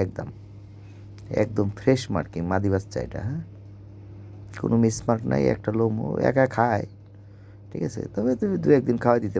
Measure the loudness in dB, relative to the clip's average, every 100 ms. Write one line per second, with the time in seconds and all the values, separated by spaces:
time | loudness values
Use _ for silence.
0 | 0 -2 -10 -12 -18 -18 -18 -18 -18 -18
1 | -18 -16 -4 0 0 0 -2 0 2 2
2 | 2 -2 -2 -4 0 2 2 0 -2 -8
3 | -6 -6 -6 -6 -8 -16 -18 -18 -18 -18
4 | -18 -18 -16 -16 -16 -4 2 4 4 2
5 | 0 0 2 2 4 2 0 0 0 0
6 | -2 2 2 4 2 4 2 2 -2 -12
7 | -20 -20 -20 -20 -20 -20 -12 -6 -6 -6
8 | -6 -2 0 0 0 0 6 6 6 2
9 | 4 4 2